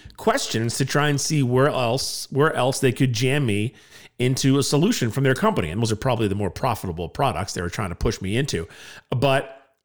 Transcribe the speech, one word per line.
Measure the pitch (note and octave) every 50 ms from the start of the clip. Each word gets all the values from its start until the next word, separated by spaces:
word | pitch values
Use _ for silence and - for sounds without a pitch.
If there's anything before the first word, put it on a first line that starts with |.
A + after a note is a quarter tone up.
| - - -
questions | - - G#3+ A#3 - - - - A2+ A2+ A#2+ - -
to | C#3+
try | C3 - D3+ D3 D3
and | C#3+ C3+
see | - - E3 D3+ C3+
where | A#2+ B2 B2+ C3+ D3
else, | B2+ C3 B2+ A#2 A#2 C3+ - - - - - -
where | - C3+ D3 D#3+ -
else | - B2 C3 C#3 -
they | - C3 A#2
could | - C#3 C3
jam | A#2+ A2 C3 B2+ C3+ D3 C#3+
me | A#2 G2+ G2+ G#2 A#2 - - - - - - - - _ -
into | A#2+ B2+ C3 - - C#3 C3+ C#3+
a | C3+
solution | - - D3 D#3 G#3+ A#3 - C3 A#2
from | G#2+ C3+ C#3
their | C3+ C3
company. | - G3 A3 G#3 C3+ F#2 D#2
And | D#2+ G#2+
those | A#2 A2+
are | A2 G#2+
probably | - C3 B2 A2+ A2+ G2+
the | F#2+
more | G2+ G#2 F2+
profitable | - - - C3 A2+ - - G2 E2 E2 F2 D#2+
products | - - C#3 C3+ F#2 D#2 F2 -
they | - -
were | F2 F2
trying | - - G#2 F2+
to | F2
push | - - A#2+ G#2 -
me | F#2+ F#2 G2+ A#2+
into. | D3 C#3 - F2 E2 - - - - - - - - _
But | - B2 B2+ C#3 C3+ C3+ C#3 - - - - _ _ _ _